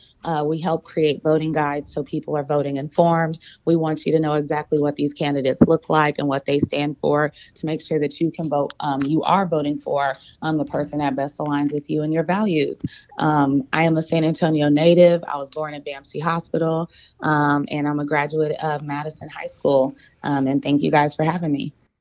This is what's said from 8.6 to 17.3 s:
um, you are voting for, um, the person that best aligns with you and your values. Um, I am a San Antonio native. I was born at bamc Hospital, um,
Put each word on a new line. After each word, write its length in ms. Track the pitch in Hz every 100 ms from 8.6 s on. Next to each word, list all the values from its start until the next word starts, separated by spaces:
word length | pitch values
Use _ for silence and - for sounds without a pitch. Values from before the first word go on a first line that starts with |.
| 143 -
um, 200 | 147 139
you 180 | 139 156
are 240 | - 185 185
voting 320 | 160 147 147
for, 380 | 143 143 139 135 - -
um, 140 | 156 156
the 80 |
person 340 | 143 139 - 147
that 160 | 143
best 240 | 135 143 -
aligns 340 | 151 143 147
with 160 | 147 -
you 140 | 151
and 100 | 151
your 120 | 160
values. 580 | 156 190 214 156 139 - - - - -
Um, 480 | 156 151 139 139 -
I 120 | 160
am 120 | 165 160
a 60 |
San 220 | 156 165
Antonio 440 | 160 160 165 156 147
native. 540 | 147 165 170 175 170 -
I 80 | 143
was 140 | 139
born 220 | 156 151
at 100 | 147 143
bamc 340 | 139 143 -
Hospital, 720 | 160 170 - 160 160 160 170 - - -
um, 460 | 160